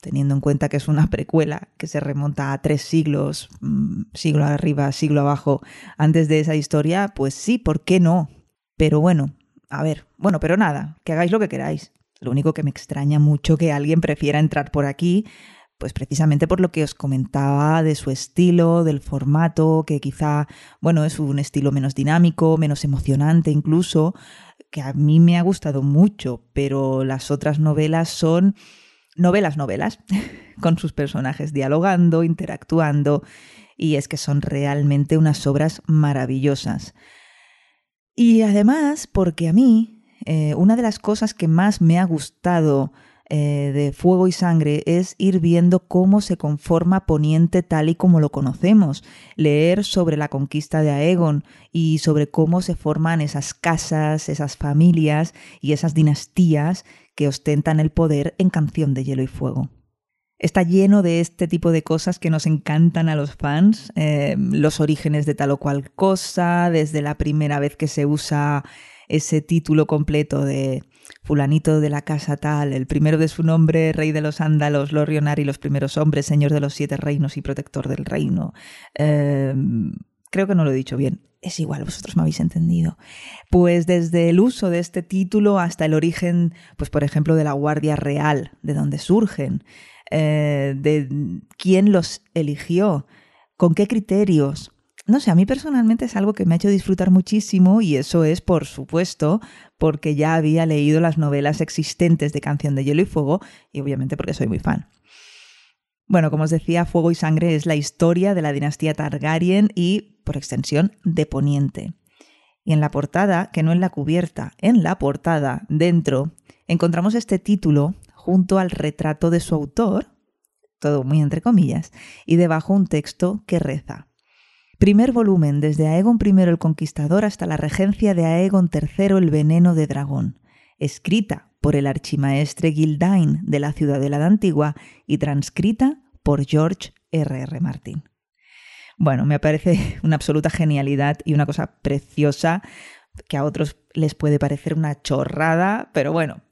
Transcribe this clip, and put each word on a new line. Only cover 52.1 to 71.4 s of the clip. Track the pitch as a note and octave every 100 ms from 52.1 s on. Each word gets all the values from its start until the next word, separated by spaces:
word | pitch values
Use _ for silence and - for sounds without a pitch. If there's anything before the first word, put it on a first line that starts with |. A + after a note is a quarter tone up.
| D3 D3
cómo | - D#3+ F3
se | F3+ F3
forman | D3+ D3+ D#3+ E3
esas | D3 D#3 C#3+
casas, | - E3+ D#3+ - D#3 D3+ D#3 -
esas | D3 D3 -
familias | C#3+ D3 F3 E3 D3+ D3+ E3 - - -
y | C3+
esas | D3 E3
dinastías | D#3 D3+ C#3+ - - E3+ D3+ D3+ F#3 - _ _ -
que | C#3+
ostentan | C3+ - D3 D#3+ D#3
el | D#3
poder | - D#3+ C#3+ D#3+ -
en | F#3
Canción | E3 D3 - C#3+
de | C3
Hielo | C3 C3
y | C3
Fuego. | - C3 C3 C3+ _ _ _ _ _ _ _
Está | - G3
lleno | F3 F#3+ G3 G#3
de | F3 E3+
este | E3+ - E3+
tipo | E3+ F3
de | D#3+
cosas | - D#3+ F3+ -
que | E3
nos | D#3 D#3+
encantan | D3+ - D#3 E3+ E3 E3
a | D3+
los | C#3+ -
fans, | C#3+ D3+ G3+ A3 - -
eh, | D3+ D3 C#3+ -
los | B2 C#3+ D3+ -
orígenes | D3+ D3+ D#3 D3+
de | D3
tal | C#3+ C#3
o | C#3
cual | D3 C#3 C#3
cosa, | - F#3+ F#3+ - - F3 F3 F3
desde | E3 D3+ D3+
la | D3 D3
primera | D3+ D3+ D3 D3
vez | C#3+ -
que | D#3
se | -
usa | C#3+ D3+ - D3 D3 C#3+ - - - - -
ese | D#3 - D#3
título | - E3+ D#3 D#3 D3
completo | D3+ D3+ D3 D3 C#3+
de | C#3 C3+ C3+ C3 - _ - -
fulanito | - D3